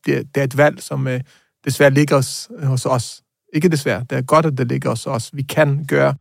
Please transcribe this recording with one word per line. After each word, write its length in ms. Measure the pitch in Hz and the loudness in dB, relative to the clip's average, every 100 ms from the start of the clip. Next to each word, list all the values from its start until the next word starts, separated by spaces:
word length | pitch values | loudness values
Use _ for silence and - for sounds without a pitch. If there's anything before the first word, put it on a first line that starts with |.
| - | -2
Det, 300 | 135 - - | -2 -2 -2
det 60 | |
er 40 | 139 | -2
et 120 | 135 | 4
valg, 240 | 147 180 | 2 2
som, 260 | - 143 135 | -10 -6 -4
øh, 140 | 127 131 _ _ _ - | -4 -8 _ _ _ -6
desværre 260 | 127 143 | 4 4
ligger 240 | 135 147 143 | 6 4 2
os, 340 | 131 - - 226 | 0 -6 -12 -6
hos 220 | 143 127 123 | -2 -2 0
os. 360 | 127 - - _ _ _ | -2 -4 -12 _ _ _
Ikke 160 | 151 175 | 0 2
desværre. 360 | 156 135 104 123 | 2 -2 -4 -4
Det 80 | 131 | -6
er 40 | |
godt, 240 | 131 156 160 | 2 2 2
at 120 | 135 | -2
det 100 | 123 | -2
ligger 220 | 135 135 | -2 -2
hos 180 | 117 - | -4 -4
os. 220 | 127 - | -6 -6
Vi 80 | 143 | -8
kan 440 | 139 - 151 139 147 | -4 0 2 0 0
gøre 280 | 143 139 139 | 0 2 0